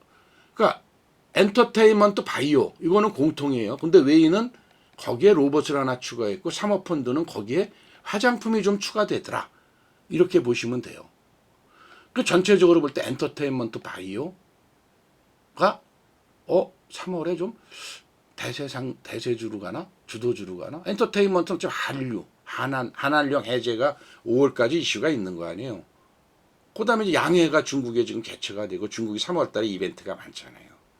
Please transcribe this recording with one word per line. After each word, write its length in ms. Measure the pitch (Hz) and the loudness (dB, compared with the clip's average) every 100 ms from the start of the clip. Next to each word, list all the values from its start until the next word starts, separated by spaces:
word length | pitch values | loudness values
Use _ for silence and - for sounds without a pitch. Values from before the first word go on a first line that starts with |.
| _ _ _ _ _ | _ _ _ _ _
그러니까 280 | - 214 - _ _ _ _ _ | 0 0 0 _ _ _ _ _
엔터테인먼트, 880 | - 202 220 233 - 220 214 208 202 | 2 4 4 2 6 6 8 4 2
바이오 500 | 196 - 139 143 104 - | -4 -2 2 4 2 -2
이거는 320 | 160 196 214 | 2 4 2
공통이에요. 640 | - 151 - 143 127 107 123 | 2 0 0 -2 -2 -2 -4
근데 220 | 160 175 | 4 6
외인은 540 | 135 160 160 190 240 - _ _ _ - | 8 6 6 4 0 -8 _ _ _ -10
거기에 360 | - 120 180 | -6 4 6
로봇을 420 | 185 139 147 139 143 | 6 6 2 0 -2
하나 240 | 131 123 | -2 -4
추가했고 500 | - 120 107 98 170 | -6 -4 -4 -4 -6
사모펀드는 760 | - 208 196 - 160 123 135 170 | -4 -2 -2 -2 -4 -2 -2 -2
거기에 460 | - 104 143 202 - _ _ | -6 -4 -2 -4 -8 _ _
화장품이 600 | - 208 247 240 226 220 | -8 0 0 0 0 0
좀 160 | 190 202 | 0 0
추가되더라. 720 | - 214 208 120 - - - _ _ _ _ _ - | -2 -2 -2 -4 -6 -8 -8 _ _ _ _ _ -4
이렇게 340 | 165 175 175 | 0 2 2
보시면 380 | 120 117 117 123 | 0 -2 -2 -6
돼요. 260 | - - - _ _ _ _ _ _ _ - - _ | -8 -14 -20 _ _ _ _ _ _ _ -20 -20 _
그 120 | - | -4
전체적으로 560 | - - 190 196 175 170 | 2 2 4 6 8 6
볼 140 | 147 | 2
때 120 | - - | -2 -6
엔터테인먼트, 720 | 123 147 - 143 131 117 113 | -4 -4 -4 -4 -2 -4 -8
바이오가 540 | - - 95 101 156 185 _ _ _ _ _ _ _ _ _ _ _ - 185 - _ _ _ _ _ _ - | -12 -12 -10 -8 -8 -12 _ _ _ _ _ _ _ _ _ _ _ 0 0 0 _ _ _ _ _ _ 0
어, 260 | 170 185 _ _ | 0 0 _ _
삼월에 460 | - - 180 160 175 | -14 -8 -6 -4 -4
좀 180 | 190 226 _ - - - _ _ _ | -6 -10 _ -20 -18 -18 _ _ _
대세상, 640 | - 123 123 139 131 127 - | -12 -10 -10 -10 -8 -10 -10
대세주로 580 | - 113 123 113 113 104 | -12 -8 -4 -4 -6 -8
가나? 300 | 90 113 180 _ - | -10 -10 -12 _ -18
주도주로 500 | 110 120 117 92 90 | -6 -4 -4 -8 -12
가나? 260 | - 151 - | -12 -10 -6
엔터테인먼트는 720 | 202 233 202 202 180 165 180 | -2 0 2 2 2 0 -4
지금 160 | - | -6
한류, 500 | - - 139 131 107 82 _ | -6 -6 -6 -6 -6 -10 _
한한-, 480 | - - 123 135 120 | -14 -6 -4 -4 -6
한한령 500 | - 139 151 143 139 | -4 0 0 0 -2
해제가 520 | 107 123 113 113 135 - - - | -2 -2 -2 0 -2 -4 -12 -12
오월까지 560 | - 120 139 127 120 165 | -2 2 4 2 0 0
이슈가 300 | 147 107 139 | -2 -2 -2
있는 260 | 139 92 87 | -2 -4 -8
거 80 | |
아니에요. 400 | 82 87 131 98 - _ _ _ _ _ _ _ _ | -8 -8 -10 -12 -16 _ _ _ _ _ _ _ _
그다음에 300 | - 220 226 | -4 0 0
이제 80 | 208 | 2
양해가 520 | 156 147 175 165 151 | 0 2 4 4 2
중국에 400 | 143 139 123 117 | 0 -4 -2 -2
지금 180 | 110 107 | -2 -6
개최가 460 | 110 - - 101 104 | -10 -12 -12 -10 -8
되고 200 | 90 104 | -8 -8
중국이 300 | - 113 104 | -6 -6 -6
삼월 340 | - 180 98 | -4 -2 -2
달에 140 | - 110 | -2 -4
이벤트가 480 | 92 92 - 98 | -2 -6 -6 -12
많잖아요. 540 | 90 - - - - - _ _ _ | -12 -14 -20 -20 -20 -20 _ _ _